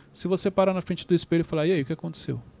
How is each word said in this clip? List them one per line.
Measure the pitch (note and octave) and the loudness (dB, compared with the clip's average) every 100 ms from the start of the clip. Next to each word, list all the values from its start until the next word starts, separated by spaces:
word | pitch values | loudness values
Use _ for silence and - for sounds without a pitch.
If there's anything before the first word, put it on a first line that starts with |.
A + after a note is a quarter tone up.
| - | -20
se | - F3 | -8 -2
você | F#3 G3+ | 0 0
parar | F#3+ F#3+ | 4 4
na | F#3 | 2
frente | - F3 - | -4 -6 0
do | F3 | 0
espelho | - E3+ | 2 0
e | D#3+ | 0
falar, | D#3 D#3 | 0 2
"E | |
aí, | F3+ | 2
o | B2+ | 0
que | |
aconteceu?" | D#3+ E3 D#3 - B2 - - | -4 -6 -8 -6 -8 -8 -20